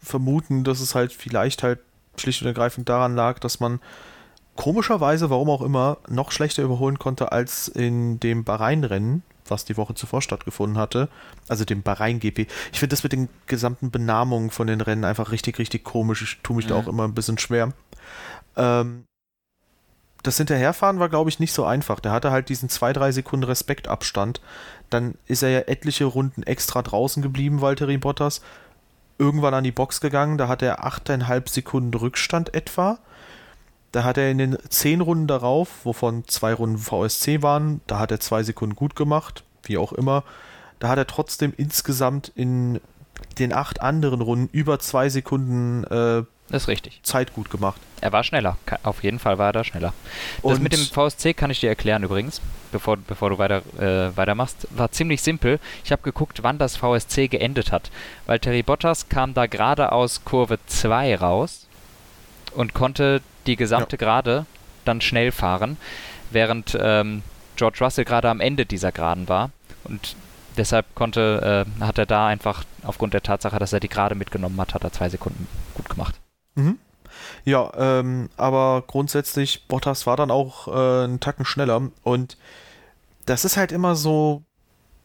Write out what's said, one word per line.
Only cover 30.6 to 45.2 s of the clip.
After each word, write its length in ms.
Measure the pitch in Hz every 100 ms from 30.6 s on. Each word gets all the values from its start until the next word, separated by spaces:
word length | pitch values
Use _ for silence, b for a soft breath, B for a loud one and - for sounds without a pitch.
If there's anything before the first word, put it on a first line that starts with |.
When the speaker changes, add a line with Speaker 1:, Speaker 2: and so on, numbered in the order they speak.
Speaker 1:
er 200 | 127 -
achteinhalb 680 | - - - 135 123 127 127
Sekunden 440 | - - 135 123
Rückstand 600 | 117 117 - - 170 170 160
etwa. 420 | - - 185 233 B B B B B B B _ _
Da 100 | 120
hat 140 | 120 127
er 120 | 135
in 100 | 135
den 180 | 131 131 -
zehn 320 | - 147 165
Runden 260 | 170 165 151
darauf, 600 | 135 123 143 175 - 120
wovon 420 | 113 120 117 -
zwei 260 | - 113
Runden 240 | 113 113 110
V 280 | 107 101 107
S 160 | -
C 200 | - 147
waren, 380 | 147 147 151 151 -
da 100 | 104
hat 140 | 107
er 80 | 107
zwei 240 | - 110
Sekunden 320 | 110 110 107 104
gut 180 | 143 -
gemacht, 480 | 147 151 - - - _
wie 140 | - 101
auch 160 | 98
immer. 320 | - 131 139 - B B B B B
Da 100 | 117
hat 80 | 131
er 100 | 131
trotzdem 460 | - 151 - 147 -
insgesamt 760 | 143 - - 131 131 139 - -
in 460 | 123 127 123 120 - - - - - -
den 140 | 127
acht 280 | - 139 -
anderen 380 | 127 156 147 127
Runden 300 | 113 120 123
über 280 | 151 147 143
zwei 280 | - 135 135
Sekunden, 800 | 135